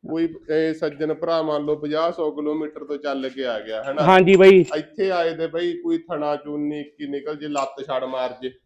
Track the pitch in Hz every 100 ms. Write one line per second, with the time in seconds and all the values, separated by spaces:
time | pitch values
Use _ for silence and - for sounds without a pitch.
0 | - 160 165 160 - 156 160 156 160 143
1 | 156 151 165 165 160 147 147 147 147 156
2 | 165 175 156 143 151 151 151 151 143 143
3 | 147 135 131 127 127 113 107 110 135 143
4 | 160 185 185 190 190 190 170 156 156 -
5 | 190 180 165 160 160 165 175 170 170 165
6 | - 160 147 147 147 147 147 147 147 _
7 | 147 139 143 151 151 143 135 - 139 131
8 | 131 131 127 127 127 -